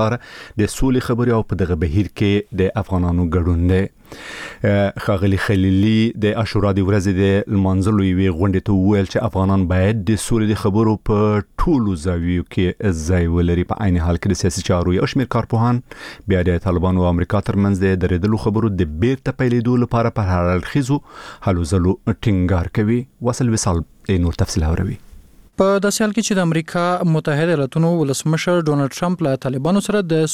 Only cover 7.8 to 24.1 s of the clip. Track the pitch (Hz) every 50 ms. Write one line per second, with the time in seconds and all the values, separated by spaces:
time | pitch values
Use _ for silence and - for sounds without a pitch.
7.8 | 95 104 110 101 98 95 90 92 95 95 87 78 95 101 92 95 - - 101 95
8.8 | 92 98 104 101 98 - - - 123 107 - 95 95 95 95 98 92 85 90 92
9.8 | 92 101 113 113 92 - 113 98 - - 123 113 107 104 110 101 - 107 95 107
10.8 | 113 110 107 - - - 110 101 104 107 107 104 98 _ - - - 180 170 -
11.8 | 113 101 92 78 76 92 87 85 85 85 87 87 85 - - - 92 90 - -
12.8 | - 104 87 80 78 80 92 90 85 85 85 87 85 85 87 87 87 - 107 -
13.8 | 107 98 90 87 80 87 87 85 - 101 92 - - 95 - - - - 92 87
14.8 | 85 87 90 98 - - - 143 127 - - 120 107 - - 110 113 120 123 123
15.8 | - - - - - - - - - - 98 90 87 90 87 85 - 95 87 85
16.8 | 85 92 92 92 87 87 87 85 87 - - 101 - - 95 98 101 101 98 90
17.8 | 95 95 95 90 92 85 85 87 90 104 110 104 - 113 101 110 113 110 98 87
18.8 | 92 76 76 80 98 123 135 - - 135 - - 131 123 123 123 113 120 123 123
19.8 | 120 - - 117 117 117 - - 104 92 90 90 87 87 90 90 82 - - 143
20.8 | 135 117 143 147 - - - - - - - - - 107 92 85 85 80 101 95
21.8 | 85 90 95 - - 113 104 - - 117 101 92 90 87 95 87 85 - - 120
22.8 | 107 104 117 123 131 - _ - 117 120 120 - 135 117 110 107 - - 87 82
23.8 | 78 _ - _ - -